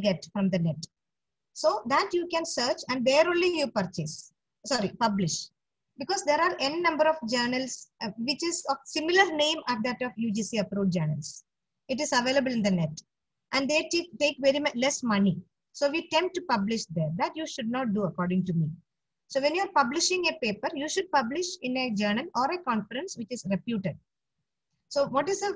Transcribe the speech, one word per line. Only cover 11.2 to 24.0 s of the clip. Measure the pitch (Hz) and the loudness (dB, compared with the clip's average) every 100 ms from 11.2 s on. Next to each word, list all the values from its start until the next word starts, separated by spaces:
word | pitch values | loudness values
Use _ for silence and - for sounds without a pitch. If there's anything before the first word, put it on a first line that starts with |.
| - - - _ _ _ - | -6 -14 -20 _ _ _ -6
It | 262 | -4
is | 294 | 0
available | 247 247 277 262 | 0 2 2 2
in | 233 | 2
the | 202 | 2
net. | 180 156 156 - _ _ _ _ | 2 0 -4 -16 _ _ _ _
And | 262 269 | -2 2
they | 311 320 | 2 0
t-, | 339 330 - | -2 -2 0
take | 294 294 | 0 2
very | 269 285 | 2 4
mu-, | 294 240 269 | 2 0 0
less | - | 0
money. | 240 202 196 180 - _ _ | 2 4 4 2 -4 _ _
So | - 285 | -2 0
we | 320 - | 0 0
tend | 320 370 359 | 2 2 -2
to | |
publish | - 226 196 226 - | -2 0 0 -2 -2
there. | 165 156 170 | -2 -2 0
That | 320 320 | -2 -2
you | 320 | -8
should | - 226 | -6 -4
not | 254 254 | -2 0
do, | 202 | 0
according | 185 - 180 185 180 | 0 0 0 0 2
to | |
me. | 165 151 160 _ _ _ _ - | 0 0 -2 _ _ _ _ -6
So | 269 | 0
when | 285 | 2
you | 339 | 2
are | 392 302 | 2 2
publishing | 247 311 - 370 330 | 2 2 0 2 0
a | 320 | 0
paper, | 220 202 - | -2 -2 -4
you | 294 302 | -4 -4
should | 381 370 | -2 0
publish | 277 226 302 359 - | 2 2 -2 -4 -6
in | 254 254 | -4 -2
a | 254 | -2
journal | 202 208 214 339 - | 0 0 0 -2 -2
or | 269 | 0
a | 359 | -2
conference | 349 220 202 247 370 247 | -2 -2 -4 -6 -8 -10
which | 220 | -10
is | 247 - | -8 -4
reputed. | 196 - 226 185 - | -4 -2 -4 -4 -6